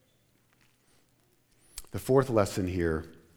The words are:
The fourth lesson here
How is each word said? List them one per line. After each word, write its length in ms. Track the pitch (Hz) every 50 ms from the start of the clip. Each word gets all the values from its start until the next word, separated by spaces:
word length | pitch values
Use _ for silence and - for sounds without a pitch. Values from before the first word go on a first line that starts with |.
| _ _ _ _ _ _ _ _ _ _ _ _ _ _ _ _ _ _ _ _ _ _ _ _ _ _ _ _ _ _ _ _ _ _ _ - - -
The 80 | - 104
fourth 320 | - - 131 139 131 127
lesson 360 | 117 110 98 - - 110 95 90
here 380 | 90 90 85 82 80 78 76 - - - - _ _